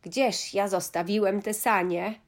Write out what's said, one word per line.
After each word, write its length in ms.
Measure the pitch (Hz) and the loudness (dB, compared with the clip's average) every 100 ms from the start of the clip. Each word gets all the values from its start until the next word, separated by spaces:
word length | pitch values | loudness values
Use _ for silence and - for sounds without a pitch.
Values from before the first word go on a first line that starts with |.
"Gdzież 520 | - 170 262 - - | -6 0 0 0 -4
ja 140 | 196 196 | -2 0
zostawiłem 720 | 185 175 170 175 208 202 202 | 0 -2 -4 0 2 2 2
te 120 | 202 | -2
sanie?" 680 | 214 240 208 180 175 185 220 | -2 2 2 2 -2 -4 -8